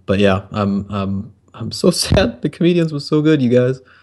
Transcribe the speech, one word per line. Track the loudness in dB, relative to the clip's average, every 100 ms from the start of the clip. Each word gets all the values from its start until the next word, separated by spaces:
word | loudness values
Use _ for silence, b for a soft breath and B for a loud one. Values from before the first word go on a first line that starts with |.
but | -2 2
yeah, | 2 2 -2
I'm, | -4 -2 -2 -4
I'm, | -6 -4 -6 -8 -18 _
I'm | -14 -12
so | -2 0
<laughs> |
sad. | 0 0 0 0 -2
The | -6
Comedians | 0 0 2 0
was | -4 -2
so | 0
good, | 2 2
you | 4
guys. | 2 2 -2 b b